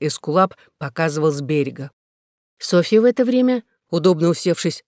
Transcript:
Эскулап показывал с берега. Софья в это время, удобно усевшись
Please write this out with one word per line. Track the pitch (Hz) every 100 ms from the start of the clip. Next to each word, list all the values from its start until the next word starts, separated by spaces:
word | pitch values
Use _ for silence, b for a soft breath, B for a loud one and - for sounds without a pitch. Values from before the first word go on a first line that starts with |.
| 151
Эскулап | - - 165 190 - b _
показывал | 143 - 160 147 156
с | 143
берега. | 135 151 131 123 139 _ _ _ _ _ _ _
Софья | - 175 170 220
в |
это | 240 240
время, | 247 254 254 247 - _ _
удобно | 170 180 160 170
усевшись | 160 180 165 175 -